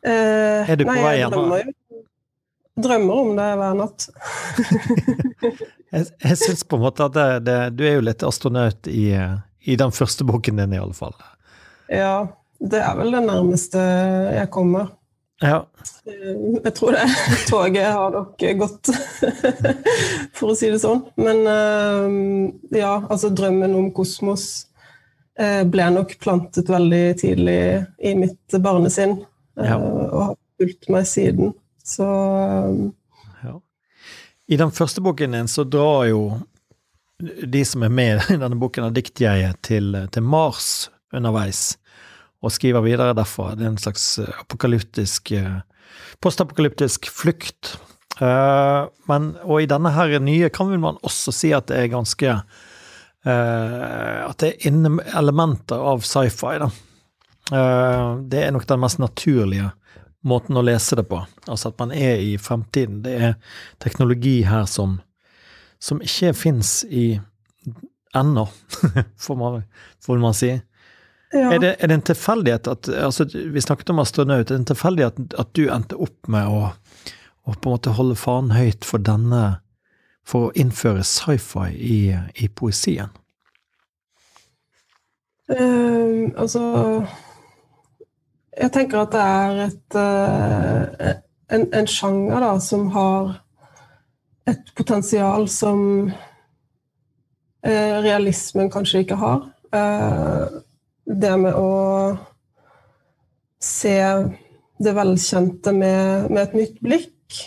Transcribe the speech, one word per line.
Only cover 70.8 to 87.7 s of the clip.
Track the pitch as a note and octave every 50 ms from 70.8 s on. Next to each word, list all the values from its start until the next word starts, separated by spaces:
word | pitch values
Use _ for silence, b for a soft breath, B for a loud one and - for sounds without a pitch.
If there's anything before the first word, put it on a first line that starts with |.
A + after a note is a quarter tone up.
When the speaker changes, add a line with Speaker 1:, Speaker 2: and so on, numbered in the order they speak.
| b b b b b b b b b b -
Speaker 1:
Ja. | C#4+ C4
Speaker 2:
Er | B3+ F3 E3+
det, | - F3+ F#3
er | - -
det | E3 D#3+
en | D#3 -
tilfeldighet | - E3+ - - - A3 A3+ G3 B2+ A#2 A#2 - B2
at, | B2+ A#2+ - -
altså, | C3 C3 D3 C#3 B2+ - D#3+
vi | C3+ - - - D#3+ D3 C#3+ B2
snakket | - D3 - - - F3+
om | D#3+ C#3+
astronaut, | - - - C#3+ C3+ C#3 C3 A#2
er | -
det | C3 C3+
en | B2+
tilfeldighet | - C#3+ A#2+ - E3+ F#3 E3 C#3 A#2 - -
at, | C3 - - -
at | B2+ - _
du | E3 D3+ C3+
endte | - B2 G#2+ - -
opp | - F3 - _ _ _ -
med | A2+ G#2+ G#2 G2+
å, | G#2 G#2+ G#2+ G2 F2 - B B B B B B B B B B B B B
å | - G#2+
på | - - C3
en | B2
måte | A#2 A#2+ C#3 A2+
holde | G#2+ B2+ C3 B2 G#2+
fanen | - - B2 B2+ C3 B2+
høyt | A2 A2+ B2+ A#2 G#2 - -
for | - - A2+
denne, | G2+ G#2 G#2+ G#2+ A2+ A#2+ A#2+ A#2+ A2+ G2+ F#2+ F2 _ _ _ _ _ _ _ _ _ _ _ _ _ -
for | - B2 A#2+ A2+
å | -
innføre | - - B2+ A2+ - - A#2+ G#2+ F#2+ F#2+
sci-fi | - - - - - D3 A#2+ - - - G2+ F#2+ F2+
i, | E2 - - A#2 A#2 G#2+ G2+ G2 F#2+ F2+ F2+ F#2+ -
i | - A#2 G#2
poesien? | - - - A2+ G2+ - - - - - G#2 G2+ - - _ _ _ _ _ _ _ _ _ _ _ _ _ _ _ _ _ _ b b b b b b b b b b _ _ _ _ _ _ _ _ _ _ _ _ _ _ _ _ _ -
Speaker 1:
Ehm, | C4 B3+ B3+ B3 B3 A#3+ A#3+ A#3+ A#3 A#3 A#3 A3+ A3+ A3+ A3+ A3 -
altså, | - A3+ A3+ - A#3+ A#3+ A#3 A#3 A#3 A#3 A3 A2 A2 A2 B B B B B B B B B B B B B